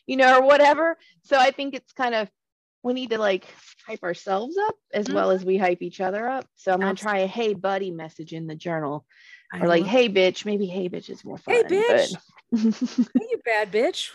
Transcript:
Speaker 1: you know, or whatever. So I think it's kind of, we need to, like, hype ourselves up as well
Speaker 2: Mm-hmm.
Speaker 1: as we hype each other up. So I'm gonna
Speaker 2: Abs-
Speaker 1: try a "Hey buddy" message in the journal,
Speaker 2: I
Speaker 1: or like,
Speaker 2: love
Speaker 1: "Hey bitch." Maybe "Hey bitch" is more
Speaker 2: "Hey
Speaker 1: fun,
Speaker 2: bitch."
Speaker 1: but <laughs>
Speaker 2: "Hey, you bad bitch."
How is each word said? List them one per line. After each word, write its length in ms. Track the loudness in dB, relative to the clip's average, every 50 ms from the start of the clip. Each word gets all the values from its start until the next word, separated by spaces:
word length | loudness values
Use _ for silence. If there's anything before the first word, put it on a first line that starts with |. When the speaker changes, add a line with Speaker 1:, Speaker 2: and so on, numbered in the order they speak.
| _
Speaker 1:
you 100 | -4 2
know, 220 | 4 6 8 8 8
or 40 | 8
whatever. 520 | 8 6 8 8 6 6 4 2 0 -2 -4 _ _ _ _ _
So 120 | _ 2 4
I 140 | 4 4
think 220 | 2 0 -6 -8 -8
it's 160 | -10 -14 _
kind 240 | _ -4 -4 -2 -2
of, 140 | -2 -4 -6 _ _ _ _ _ _ _ _ _ _ -6
we 100 | -4 -4
need 160 | -4 -4 -4
to, 80 | -2 0
like, 300 | 0 0 0 -2 -4 -10 -20 -20 _ -20 -20 _ _
hype 160 | -14 -14 -8 -8
ourselves 540 | -8 -8 -6 -6 -4 -4 -4 -4 -4 -4 -4
up 180 | -2 -4 -4 -6 _ _ -6
as 160 | -6 -4 -2
well 180 | -2 0 2 2
Speaker 2:
Mm-hmm. 80 | 0
Speaker 1:
as 80 | 0 0
we 120 | 0 0 0
hype 240 | 2 0 0 -2
each 180 | -4 -8 -8 -6
other 260 | -6 -4 -4 -4 -4 -4
up. 180 | -6 -6 -8 -12 _
So 160 | _ -4 -2
I'm 80 | 0 0
gonna 120 | 0 -2
Speaker 2:
Abs- 100 | -4 -4
Speaker 1:
try 160 | -4 -2 -2 0
a 80 | -2 -2
"Hey 260 | -2 -2 -2 -2 -2
buddy" 380 | -2 -4 -4 -4 -4 -4 -6
message 400 | -8 -10 -12 -14 -16 -16 -14 -12
in 160 | -12 -10 -10 -10
the 80 | -12
journal, 500 | -10 -8 -6 -4 -4 -4 -4 -6 -8 -10 _ _ _ _ -20 -20 -20 _ -16
Speaker 2:
I 80 | -6 -2
Speaker 1:
or 80 | 0 2
like, 140 | 4 2
Speaker 2:
love 80 | 2 2
Speaker 1:
"Hey 180 | 2 2 2 4
bitch." 380 | 4 2 2 2 2 -2 -4
Maybe 220 | -4 -4 -2 -4 -4
"Hey 200 | -4 -6 -6 -6
bitch" 220 | -8 -10 -12 -14
is 160 | -16 -16 -14
more 120 | -14 -16 -10 -4
Speaker 2:
"Hey 180 | 0 0 2 2
Speaker 1:
fun, 80 | 2
Speaker 2:
bitch." 440 | 0 0 2 4 4 2 2 0 -4 -10 -14 _ _ -20 _ _
Speaker 1:
but 80 | -2 0
<laughs> 560 | 2 0 0 0 -4 -4 -2 -2 -2 0 0 -2
Speaker 2:
"Hey, 80 | -2 -2
you 120 | -4 -4 -2
bad 300 | -2 0 0 0 0 0
bitch." 380 | 0 0 0 -2 -4 -10 -12 -14